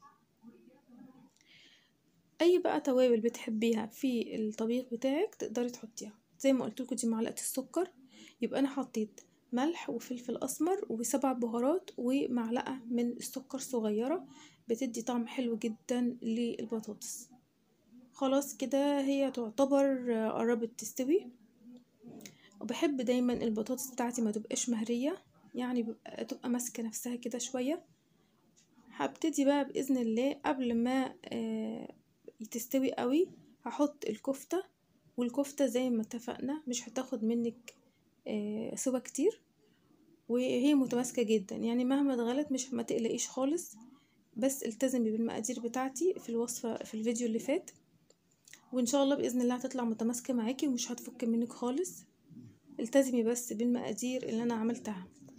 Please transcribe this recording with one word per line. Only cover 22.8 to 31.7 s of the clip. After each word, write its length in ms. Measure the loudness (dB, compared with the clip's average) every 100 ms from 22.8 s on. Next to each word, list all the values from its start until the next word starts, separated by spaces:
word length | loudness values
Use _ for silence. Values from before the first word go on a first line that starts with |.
| 0 0
دايمًا 360 | 2 2 2
البطاطس 580 | 2 0 0 -2 -4 -6
بتاعتي 320 | -4 -4 0
ما 80 | 0
تبقاش 380 | 0 -4 -4 -2
مهرية، 480 | -2 0 0 0 -2 _ _ -12
يعني 280 | -6 -2 0
بيبقى 420 | -2 -6 -10 -8
تبقى 240 | -8 -6 -2
ماسكة 340 | -2 -2 -6
نفسها 340 | -6 -6 -6 -6
كده 220 | -4 -6
شوية. 460 | -4 -2 0 -2 -6 _ _ _ _ _ _ _ _ _ -18
هبتدي 540 | -6 -4 0 0 4
بقى 200 | 6 6
بإذن 320 | 2 -2 0 2
الله 360 | 2 2 2 0
قبل 300 | 0 0 2
ما، 400 | 2 2 2 0 -4
آه، 720 | -8 -4 -4 -4 -4